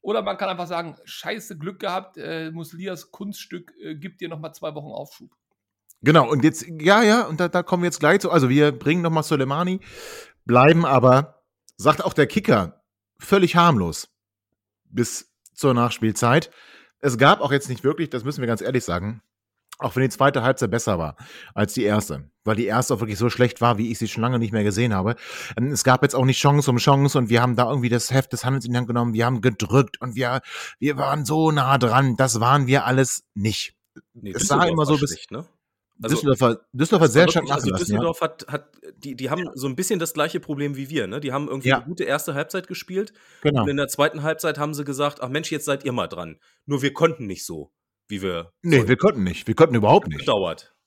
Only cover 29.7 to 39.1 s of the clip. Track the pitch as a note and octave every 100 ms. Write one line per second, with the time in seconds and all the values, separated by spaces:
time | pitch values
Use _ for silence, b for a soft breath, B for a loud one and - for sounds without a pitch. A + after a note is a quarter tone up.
29.7 | C3 - - B2+ A2+ B2 B2+ B B B
30.7 | B C#3 C#3 C#3 D3 C3+ D#3 D#3+ D3+ C3
31.7 | C3+ A#2 A#2+ C#3 A2+ C3+ A#2 A#2+ C#3+ B2+
32.7 | C3+ A#2 C3 C3 - _ - G#2 G#2 -
33.7 | _ _ - _ - G2+ F#2+ G2+ C#3+ E3+
34.7 | E3 D3 D3 C#3+ - - A2 E3+ _ _
35.7 | _ _ _ A2+ D3 D3 C3 B2+ A2+ _
36.7 | B2+ D#3+ G#3 D#3+ A#2+ F3 E3+ - C#3 A#2
37.7 | F#2 F3 G#2 E3 D#3+ D#3+ - - C#3+ _
38.7 | _ D#2+ - C#3